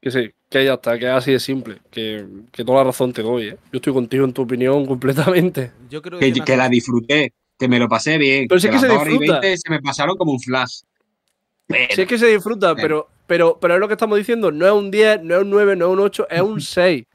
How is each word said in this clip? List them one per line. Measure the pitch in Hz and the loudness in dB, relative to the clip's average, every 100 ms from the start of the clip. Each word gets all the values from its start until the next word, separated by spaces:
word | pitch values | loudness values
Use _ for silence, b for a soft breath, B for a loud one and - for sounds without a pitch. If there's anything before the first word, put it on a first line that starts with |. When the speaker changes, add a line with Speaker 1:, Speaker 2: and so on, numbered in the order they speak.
Speaker 1:
que | - | -4
sí, | 127 110 _ _ | -4 -6 _ _
que | 139 | 0
ya | 135 | 0
está, | 127 - 117 | 0 -2 -4
que | 127 | 0
así | 131 123 | -2 2
de | 131 | 0
simple. | - 135 117 98 _ | 0 -6 -8 -16 _
Que, | - 110 107 98 98 113 | -10 -8 -8 -12 -18 -20
que | - | -10
toda | 117 131 | 0 2
la | |
razón | 131 127 127 | 2 0 -4
te | 123 | -2
doy, | 110 123 107 | -4 -4 -6
¿eh? | - _ | -12 _
Yo | 131 | -6
estoy | 147 | -2
contigo | 131 120 131 | -2 0 0
en | 135 | 0
tu | 123 | -2
opinión | 123 123 127 139 135 | -4 -2 2 2 0
completamente. | 131 131 147 156 180 180 160 123 _ 123 | -2 -2 0 2 2 2 -2 -8 _ -18
Speaker 2:
Yo | 147 | -16
creo | 175 175 | -14 -2
Speaker 3:
Que, | 139 | 0
Speaker 2:
que | 120 | 0
Speaker 3:
que | 151 131 | 0 2
la | 127 | 4
disfruté, | 120 - 120 113 147 131 _ _ _ | 2 2 -4 0 0 -2 _ _ _
que | 131 | 0
me | 123 | 2
lo | 120 | 2
pasé | 113 - 160 | 0 0 0
bien, | 143 135 123 | 2 2 2
Speaker 1:
Pero | 180 | 2
sí | 208 | 2
Speaker 3:
que | |
Speaker 1:
que | 254 | 2
Speaker 3:
las | |
Speaker 1:
se | 254 | 2
Speaker 3:
dos | 214 | 2
horas | - | 2
y | 254 | 0
Speaker 1:
disfruta. | 147 156 | 2 2
Speaker 3:
veinte | 190 180 | 0 -2
se | 165 | -4
me | 156 | -6
pasaron | 139 131 147 185 | -4 -4 -4 -2
como | 175 | -2
un | 131 | -2
flash. | 127 127 120 - _ _ _ _ _ _ _ _ _ | -2 -4 -4 -8 _ _ _ _ _ _ _ _ _
Pero | - 123 | -2 0
Speaker 1:
Si | 101 | 0
es | 185 | -2
que | 240 | 2
se | 233 | 4
disfruta, | 214 196 220 185 | 2 0 0 0
Speaker 3:
Bien. | 156 | 0
Speaker 1:
pero... | 156 151 - _ _ | -2 -2 -6 _ _
Pero, | 170 165 165 | 2 2 2
pero | 175 | 2
es | 175 | 2
lo | 202 | 0
que | |
estamos | 214 220 208 | -2 0 0
diciendo, | 208 233 196 | 0 0 0
no | 151 185 | 2 2
es | |
un | 208 202 | 2 0
diez, | 202 214 214 | 2 4 2
no | 165 175 | 0 0
es | |
un | 202 | 2
nueve, | 202 202 190 | 2 2 2
no | 175 | 2
es | |
un | 185 | 2
ocho, | 202 - 190 | 0 -2 -4
es | 165 | 0
un | 190 214 | -2 -2
Speaker 3:
<laughs> | |
Speaker 1:
seis. | 135 - 180 147 110 | -6 0 2 2 -6